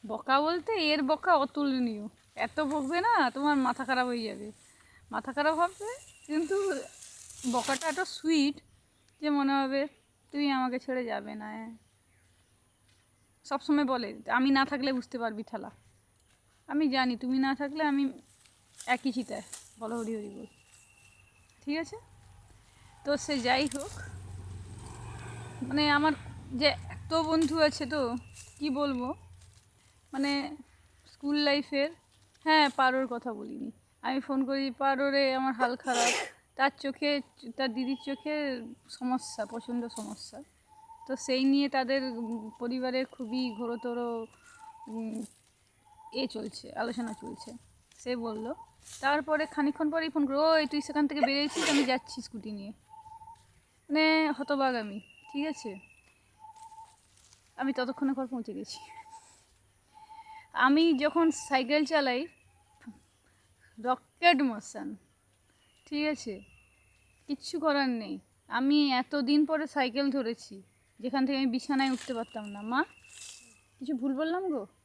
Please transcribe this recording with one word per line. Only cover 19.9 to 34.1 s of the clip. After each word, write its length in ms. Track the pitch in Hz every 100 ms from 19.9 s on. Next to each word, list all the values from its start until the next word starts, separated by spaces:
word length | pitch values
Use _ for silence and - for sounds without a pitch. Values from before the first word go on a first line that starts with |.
| 233
হরি 180 | 220 226
হরি 140 | 208
বল, 160 | 202 - _ _ - _ _ - _ _ _ _ _ -
ঠিক 120 | 302
আছে? 180 | 330 440 - - - - - - - - - - -
তো 120 | 285
সে 220 | - 285
যাই 280 | 233 262 294
হোক, 240 | 285 320 - - - - - - - - - - - - - - - - -
মানে 280 | 254 277 294
আমার 220 | 285 311 294 - - -
যে 140 | 254 285
এত 460 | - - - -
বন্ধু 460 | 320 311 320 311 320
আছে 260 | 302 - 277
তো 300 | 302 247 240 - - - -
কি 100 | 294
বলবো, 440 | 269 285 254 247 - - - - - _ _ _ _ _
মানে 420 | 277 277 277 277 302 - _ _ _ -
স্কুল 320 | - 285 294
লাইফের, 520 | 294 285 - 285 294 339 _ _ _ _
হ্যাঁ 260 | 320 311 285
পারোর 380 | 262 262 262 262
কথা 260 | 240 240
বলিনি, 380 | 214 214 - 226 - _ _
আমি 180 | -